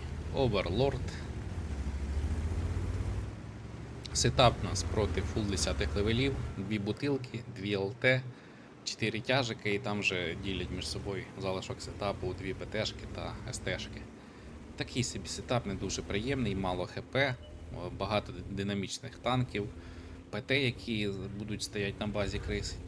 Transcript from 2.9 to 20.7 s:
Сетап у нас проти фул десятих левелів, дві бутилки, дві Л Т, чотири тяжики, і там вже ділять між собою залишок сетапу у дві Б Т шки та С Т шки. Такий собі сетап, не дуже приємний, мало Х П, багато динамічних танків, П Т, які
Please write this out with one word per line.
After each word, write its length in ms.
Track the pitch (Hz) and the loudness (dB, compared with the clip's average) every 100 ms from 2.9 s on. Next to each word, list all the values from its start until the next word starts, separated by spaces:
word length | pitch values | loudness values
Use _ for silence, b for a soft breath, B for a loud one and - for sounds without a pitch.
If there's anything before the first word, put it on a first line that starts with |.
| - - - - - - - - - - - - | 0 0 0 -2 -6 -8 -10 -10 -8 -8 -8 -4
Сетап 420 | - 120 - 123 - | 2 4 8 8 8
у 40 | 92 | 0
нас 160 | 95 | 0
проти 380 | - - 98 - | 2 2 2 2
фул 220 | 90 113 | 0 0
десятих 540 | 101 95 - 90 101 101 | 2 2 2 2 2 2
левелів, 400 | 104 117 135 135 - - | 4 4 2 2 -2 -4
дві 220 | 95 107 | -2 0
бутилки, 600 | 101 107 143 135 127 113 117 120 | 0 0 0 0 -2 -8 -8 -6
дві 180 | 101 | 0
Л 180 | 98 98 120 | 2 2 4
Т, 220 | 127 131 127 B B B B - | 6 6 2 B B B B -10
чотири 360 | - - 110 104 | -8 -2 0 0
тяжики, 540 | - 131 117 110 107 | 4 4 4 0 0
і 40 | 101 | 2
там 220 | 101 104 | 2 0
вже 340 | 92 92 85 90 | 2 2 0 0
ділять 260 | 98 92 90 92 | -2 -2 -2 -2
між 120 | - | -2
собою 360 | 98 98 95 87 - | -4 -2 -4 -6 -4
залишок 440 | 95 92 - 95 | 0 0 -2 -6
сетапу 440 | - - 101 95 92 | -8 -2 -2 0 -2
у 80 | |
дві 200 | 90 95 | -2 -4
Б 120 | 92 90 | -4 -4
Т 200 | 107 104 | -2 -2
шки 180 | - - | -4 -8
та 200 | - 85 - - | -6 -6 -6 -6
С 100 | - | -4
Т 200 | - 90 | -2 -2
шки. 220 | - - - B B B B B - - | -4 -8 -12 B B B B B -14 -8
Такий 280 | 143 131 | -2 0
собі 240 | 123 101 90 | 0 -2 -6
сетап, 380 | - - 120 101 | -6 0 0 2
не 80 | |
дуже 280 | 92 98 92 | -2 0 -2
приємний, 540 | 85 101 123 139 110 95 | 0 0 2 2 2 2
мало 300 | 92 90 90 | 2 2 0
Х 160 | - - | -4 0
П, 220 | 131 139 127 - - - 85 87 85 | 4 4 2 -6 -12 -10 -6 -6 -2
багато 340 | 98 104 - 87 87 | 2 2 2 -6 -4
динамічних 680 | 95 101 101 92 - - - | -2 0 0 -2 -6 -8 -2
танків, 500 | 117 127 123 104 107 B B B B B - | 2 4 2 0 -2 B B B B B -6
П 100 | 104 | -6
Т, 220 | - 131 | 2 4
які 480 | 127 | 4